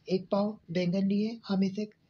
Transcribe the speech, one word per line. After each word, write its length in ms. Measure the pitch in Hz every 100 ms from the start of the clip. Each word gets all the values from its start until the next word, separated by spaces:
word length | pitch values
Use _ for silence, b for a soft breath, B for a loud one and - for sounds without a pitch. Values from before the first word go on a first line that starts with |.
| -
एक 180 | 190 -
पाव 280 | 202 208 214 -
बैंगन 360 | 175 175 196 196
लिए, 320 | 202 220 233 -
हम 160 | 190
इसे 280 | 196 202 208 -